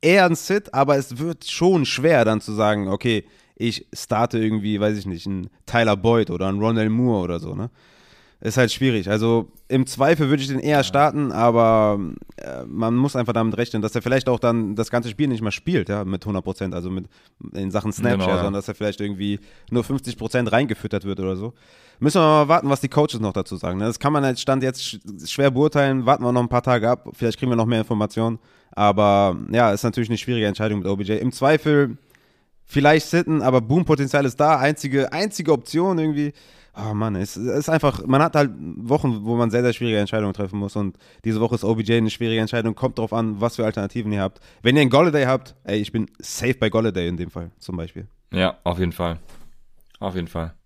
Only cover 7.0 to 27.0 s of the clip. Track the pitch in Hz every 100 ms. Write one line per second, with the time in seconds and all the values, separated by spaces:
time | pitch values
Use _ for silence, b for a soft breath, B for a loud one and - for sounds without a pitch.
7 | 123 107 87 85 78 90 117 b b b
8 | b b b b 113 120 120 - 135 113
9 | 90 107 113 117 101 - _ 131 131 -
10 | 135 165 143 143 135 135 - 147 135 139
11 | 147 147 139 - 117 117 113 113 107 101
12 | 92 - - - - 64 60 76 113 120
13 | 139 135 117 113 113 104 120 113 107 117
14 | 113 131 127 120 120 117 107 104 110 120
15 | 120 104 147 117 110 - - 170 87 101
16 | 95 95 104 98 90 95 95 87 90 92
17 | 98 b b b - - 98 101 104 101
18 | - 95 92 92 95 101 98 101 104 98
19 | 104 98 101 101 b b b 120 113 135
20 | 127 117 113 127 120 113 135 110 107 101
21 | 98 95 95 92 110 - b b b b
22 | 139 190 156 151 147 170 139 139 135 -
23 | 151 113 107 98 92 92 87 92 107 113
24 | 143 151 135 123 - 135 131 131 - 107
25 | - 98 80 - 139 127 151 147 139 135
26 | 120 143 123 123 120 123 131 123 110 123